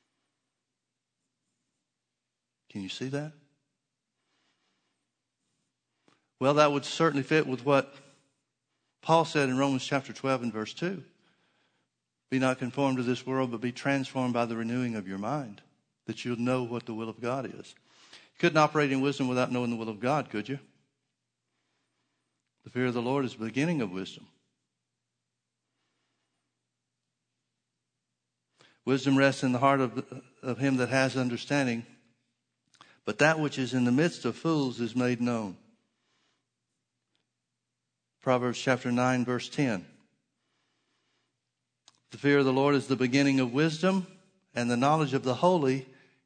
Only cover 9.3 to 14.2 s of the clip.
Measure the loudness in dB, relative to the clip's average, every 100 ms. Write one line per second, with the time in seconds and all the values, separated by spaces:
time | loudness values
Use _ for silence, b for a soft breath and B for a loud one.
9.3 | 0 0 0 0 -2 -2 -4 -6 -6 -2
10.3 | -2 -2 -6 -8 -6 -8 -8 -14 _ _
11.3 | _ _ _ _ _ _ _ _ _ _
12.3 | 0 0 0 -6 -2 0 0 -2 -4 -2
13.3 | -2 -2 -4 -6 -4 -2 -2 -2 -4